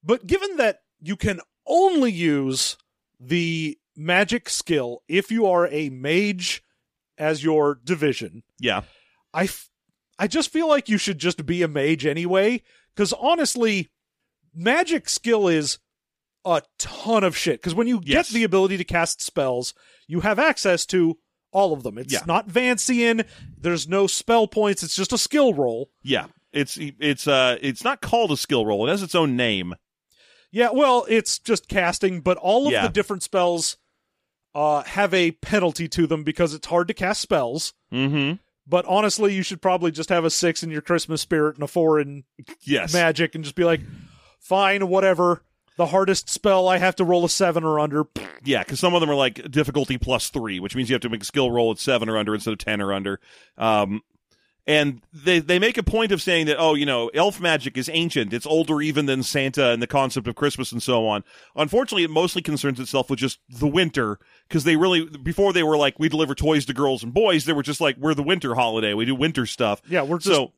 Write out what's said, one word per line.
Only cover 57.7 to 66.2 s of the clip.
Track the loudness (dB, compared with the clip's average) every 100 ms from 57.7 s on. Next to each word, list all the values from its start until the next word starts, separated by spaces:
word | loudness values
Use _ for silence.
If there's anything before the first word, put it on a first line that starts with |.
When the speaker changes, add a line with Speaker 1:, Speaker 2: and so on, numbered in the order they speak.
| -6
Speaker 2:
is | -4
ancient. | -2 0 -2 -2
It's | -6 0
older | 0 2 -2
even | 0 -2 0
than | -2
Santa | -2 -2 -2 2 2
and | 2
the | 0
concept | 0 0 -2 -8
of | -2
Christmas | -4 -2 -8
and | -6
so | 0 2 2
on." | -2 -6 -20 -14 -4
Unfortunately, | 0 0 0 -2
it | 0
mostly | 0 0 -2
concerns | -4 -2 -2 -4
itself | -2 -2 -2
with | -2
just | -4 -6 _
the | -4 -4
winter, | -2 -4 -2 -4 -6 _ _ _
'cause | -2 2
they | 2
really, | 4 2 -2
before | -10 -8 0 2
they | 2
were | 2 2
like, | 2 0
"We | -2
deliver | 0